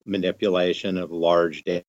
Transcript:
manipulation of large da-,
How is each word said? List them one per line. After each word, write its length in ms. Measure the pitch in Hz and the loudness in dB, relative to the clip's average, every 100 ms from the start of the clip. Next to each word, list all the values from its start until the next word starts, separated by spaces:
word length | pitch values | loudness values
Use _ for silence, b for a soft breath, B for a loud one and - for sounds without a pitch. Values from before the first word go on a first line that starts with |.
manipulation 920 | - 98 90 - 101 90 90 85 98 92 | -6 -2 -2 -2 0 2 0 -2 -4 -4
of 140 | 82 | -4
large 500 | 85 85 87 85 - | 0 4 4 2 -2
da-, 220 | - 87 | -4 -4